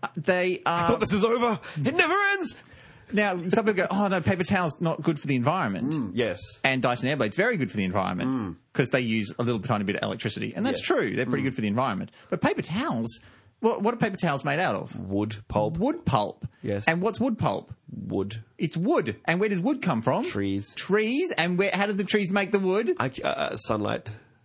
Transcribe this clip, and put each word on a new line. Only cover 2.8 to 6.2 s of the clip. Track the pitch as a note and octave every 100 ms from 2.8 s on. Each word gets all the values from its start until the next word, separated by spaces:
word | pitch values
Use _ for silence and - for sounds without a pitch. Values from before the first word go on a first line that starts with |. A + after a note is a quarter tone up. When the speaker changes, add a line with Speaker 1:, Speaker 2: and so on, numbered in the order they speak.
| - - -
Speaker 1:
Now, | - G#3 F3+
some | E3 G3+ A3
people |
go, | G3 F3+
"Oh, | F#3+ G3+
no, | F#3+
paper | D#3+ F#3+
towel's | F3+ G3 F3 -
not | E3+ -
good | D#3 D3+
for | C#3
the | C3+
environment." | B2 F3+ C3+ F#2+ C3
Speaker 2:
Mm, | D#3 A2
yes. | F#2